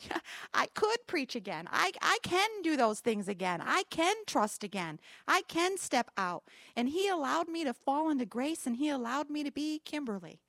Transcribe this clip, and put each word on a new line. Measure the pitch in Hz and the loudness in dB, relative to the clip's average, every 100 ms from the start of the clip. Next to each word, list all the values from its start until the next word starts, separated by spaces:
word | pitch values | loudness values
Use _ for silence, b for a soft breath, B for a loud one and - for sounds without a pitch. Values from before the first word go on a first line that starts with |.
| - | -6
<laughs> | 349 - - - | -6 -6 -14 -2
I | - - - | 0 0 2
could | 427 466 - | 2 0 -2
preach | 330 262 247 | -2 -2 -6
again. | 196 156 175 | -6 -8 -2
I, | - 349 - | 2 2 2
I | - 427 | 2 2
can | - 359 427 427 | 2 2 2 0
do | 330 294 | 0 4
those | 233 214 | 4 2
things | - 214 190 | 0 0 -2
again. | 190 185 170 - | -2 -2 -2 0
I | 320 403 | 0 0
can | - 330 440 427 | 0 2 2 0
trust | 277 214 - | 0 0 -2
again. | 208 196 170 151 B B B | -6 -4 -4 -6 B B B
I | 349 370 | 2 2
can | 320 359 392 | 0 0 0
step | - 262 233 - | 0 0 0 -2
out. | 185 170 - B B - | -2 -4 -10 B B -2
And | 247 | 0
he | 311 392 | 2 2
allowed | 359 262 294 339 | 2 2 0 0
me | 330 | -2
to | 294 | -2
fall | 240 - 277 320 | -2 0 2 4
into | 285 233 | 2 0
grace, | 233 277 320 - | -2 -2 -2 -2
and | 233 | 0
he | 302 | 0
allowed | 277 233 262 294 | 0 0 -2 -2
me | 294 | -2
to | 285 | -4
be | - 302 302 | -2 -4 -4
Kimberly. | - 302 269 196 175 - | -6 -6 -4 -6 -8 -18